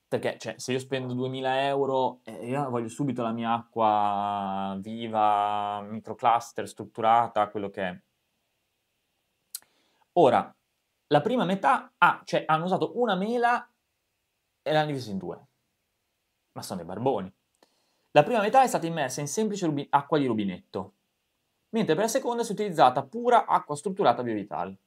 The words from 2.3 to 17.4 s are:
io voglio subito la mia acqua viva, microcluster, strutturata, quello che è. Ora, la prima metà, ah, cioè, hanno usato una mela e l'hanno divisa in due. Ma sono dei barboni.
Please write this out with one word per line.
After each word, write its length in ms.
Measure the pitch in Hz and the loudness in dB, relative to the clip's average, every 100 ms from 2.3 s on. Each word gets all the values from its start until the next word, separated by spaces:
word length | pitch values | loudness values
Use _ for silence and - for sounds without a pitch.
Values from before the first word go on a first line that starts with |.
| 101 117 | -12 -6
io 200 | 135 139 | -4 -2
voglio 200 | 120 113 | -4 -6
subito 340 | - 143 123 | -4 -4 -2
la 80 | 113 | -4
mia 220 | 117 113 | -4 -2
acqua 1200 | 117 - 113 110 104 104 101 104 101 98 98 98 98 | -2 -4 0 2 4 0 0 -2 -4 -4 -4 -6 -8
viva, 1000 | 104 113 117 110 107 104 104 104 104 104 | -10 -10 -4 2 2 4 2 -2 -4 -6
microcluster, 840 | 104 110 110 104 123 117 - - 101 | -8 -12 -10 0 2 2 0 -10 -10
strutturata, 840 | - 107 - 110 117 113 104 107 | -12 -14 -2 4 4 2 0 -2
quello 220 | 107 101 | -2 -8
che 180 | 101 92 | -6 -6
è. 120 | 90 _ _ _ _ _ _ _ _ _ _ _ _ _ _ _ - _ _ _ _ _ | -6 _ _ _ _ _ _ _ _ _ _ _ _ _ _ _ -18 _ _ _ _ _
Ora, 380 | 180 139 107 - _ _ _ _ _ _ | 4 6 6 0 _ _ _ _ _ _
la 140 | 147 | 2
prima 240 | - 247 | 2 0
metà, 480 | 170 196 277 254 - _ | 0 0 2 0 -2 _
ah, 260 | 170 - | 2 2
cioè, 180 | - 156 | -4 -4
hanno 200 | - 156 | 0 0
usato 340 | 175 185 - 214 | 0 -2 -2 -2
una 160 | 240 | 0
mela 560 | 185 208 240 233 240 - _ _ _ _ _ _ _ _ _ | 0 -2 0 0 0 -4 _ _ _ _ _ _ _ _ _
e 100 | 139 | 0
l'hanno 160 | 156 151 | 0 0
divisa 240 | 139 107 | -4 -6
in 60 | 98 | -8
due. 280 | 87 - _ _ _ _ _ _ _ _ _ _ _ | -8 -12 _ _ _ _ _ _ _ _ _ _ _
Ma 80 | - | -16
sono 180 | - 95 | -10 -10
dei 80 | 82 | -8
barboni. 440 | 95 131 110 95 _ | -4 -2 -2 -6 _